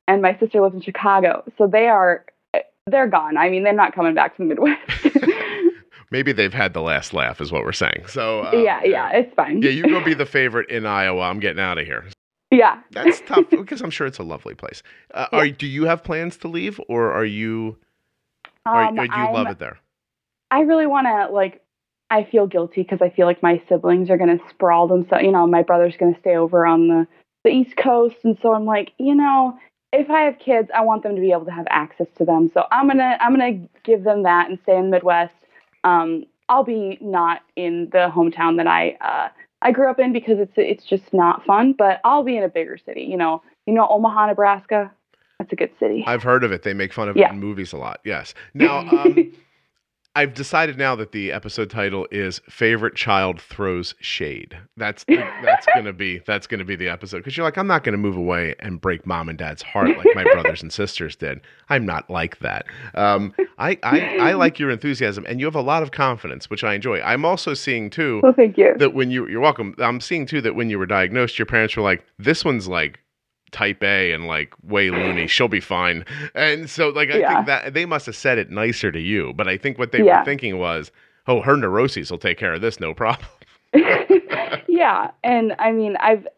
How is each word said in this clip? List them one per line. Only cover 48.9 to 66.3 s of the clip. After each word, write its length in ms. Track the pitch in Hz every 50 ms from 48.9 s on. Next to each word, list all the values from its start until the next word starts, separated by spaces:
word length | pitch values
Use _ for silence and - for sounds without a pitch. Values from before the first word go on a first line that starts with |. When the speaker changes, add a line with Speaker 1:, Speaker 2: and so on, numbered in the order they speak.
Speaker 2:
um, 420 | 339 311 - 349 - 330 330 - - - _ _ _ _ _ _ _ _ _ _ _ _ _ _ - 147
I've 140 | 143 139
decided 460 | 117 135 139 - - 160 165 151 131 131
now 180 | 139 131 127
that 160 | 110 107 -
the 180 | - 104 98 90
episode 380 | 71 101 - 104 - 117 107 101
title 400 | 110 110 101 98 98 95 90 -
is 300 | - 101 98 92 90 - - _
"Favorite 460 | - - 117 113 117 107 113 107 -
Child 440 | - - - 101 95 95 92 87 82
Throws 560 | - - - - 101 95 90 87 85 - - _
Shade." 560 | - - - - 82 73 65 - - - - 85 98 _ _ 113
That's 260 | 110 104 - - -
the, 120 | - 320
Speaker 1:
<laughs> 260 | - - - - - -
Speaker 2:
that's 220 | 622 740 784 - 622 698
gonna 180 | - 104 101
be, 280 | 92 87 101 92 90 87
that's 260 | - - 104 98 -
gonna 180 | - 117 98 90
be 100 | 95 98
the 140 | 85 90 87
episode. 340 | 85 - 101 95 101 90
'Cause 140 | 92 135 131
you're 80 | 165 165
like, 140 | 156 156 190
"I'm 80 | 196
not 180 | 196 175 151 -
gonna 140 | 123 104 101
move 180 | 104 101 92
away 380 | 90 87 90 87 87 85 80 - -
and 200 | - 104 90 80
break 260 | - - 87 82 -
mom 220 | 90 87 82 82 82
and 80 | 80
dad's 240 | 78 82 78 76 -
heart 340 | - - - - - - 339 -
like 100 | - - 480
my 100 | - -
Speaker 1:
<laughs> 80 | 480
Speaker 2:
brothers 300 | 554 - - - - -
and 100 | 80 80
sisters 440 | - - 101 98 - - 87 76 -
did. 260 | - 80 71 65 67 - _ _ _ _ -
I'm 160 | 143 131 110
not 240 | 92 82 78 - -
like 300 | 90 85 82 85 - -
that." 260 | - 57 50 50 - - - - 123 113 -
Um, 400 | - 104 104 101 101 104 95 - - 381 - _ -
I, 180 | 117 170 190 -
I, 340 | - 117 139 165 180 - - - 123 156
I 20 |
like 260 | 190 185 170 165 - -
your 120 | 147 135
enthusiasm, 560 | 120 107 - 147 135 113 123 104 98 101 - -
and 100 | 120 127
you 60 | 139
have 100 | 156 156
a 60 | 151
lot 220 | 123 139 156 160
of 80 | 160 135
confidence, 580 | - - 139 131 120 113 - 80